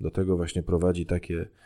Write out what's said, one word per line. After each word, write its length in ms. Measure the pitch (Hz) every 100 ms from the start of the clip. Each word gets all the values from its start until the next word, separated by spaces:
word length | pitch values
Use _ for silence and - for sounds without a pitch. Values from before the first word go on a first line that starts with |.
do 100 | 78
tego 260 | - 92 87
właśnie 260 | 85 90
prowadzi 440 | 80 85 90 87 85
takie, 420 | 87 - 82 - _